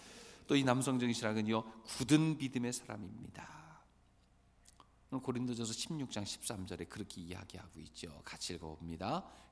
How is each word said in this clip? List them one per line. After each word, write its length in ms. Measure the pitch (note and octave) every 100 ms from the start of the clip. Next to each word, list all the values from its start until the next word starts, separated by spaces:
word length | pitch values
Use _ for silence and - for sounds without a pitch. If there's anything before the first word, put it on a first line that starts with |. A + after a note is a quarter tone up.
| - - - - -
또 100 | C#3+
이 80 | C3
남성적인 480 | B2 C3+ B2+ A#2+
신앙은요, 720 | A2+ A2 A2 G#2+ A2 - -
굳은 540 | - - B2 D3+ D#3+ D3+
믿음의 360 | C3+ B2 A#2+
사람입니다. 840 | A#2+ - G#2+ F#2 A2+ - - - - - - - - - _ _ - _ _ - - - - -
오늘 140 | C3+
고린도전서 480 | C3 B2 B2 A#2 A2
십육 400 | A2+ - D#3 B2+
장 140 | G#2+ G2+
십삼 420 | - - F#2 F2+
절에 160 | F2
그렇게 380 | E2+ - G#2 G2
이야기하고 580 | E2+ F#2 F#2+ F2+ F2 D#2+
있죠. 420 | D#2 - E2+ D2+ -
같이 300 | - - E2+
읽어봅니다. 720 | D#2+ D2+ E2 E2 G2 E3 - - -